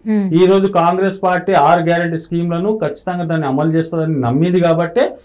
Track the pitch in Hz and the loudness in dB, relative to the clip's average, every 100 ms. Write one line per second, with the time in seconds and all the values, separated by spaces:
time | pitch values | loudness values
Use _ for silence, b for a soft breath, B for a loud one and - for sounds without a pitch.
0 | 220 214 190 165 185 196 190 180 170 185 | -4 -2 2 4 4 4 2 2 0 2
1 | 190 185 185 180 175 175 151 139 165 170 | -2 -2 -2 -2 0 2 4 4 2 0
2 | 175 160 - 170 175 170 202 214 156 - | -2 -6 -6 -4 -2 -2 -2 -2 -4 -6
3 | - 180 165 160 139 135 160 160 160 170 | -8 -6 -4 -2 -2 0 0 0 -2 -2
4 | 160 147 120 135 175 180 170 165 170 240 | -2 -2 0 0 2 2 2 0 0 0
5 | 285 - | -2 -4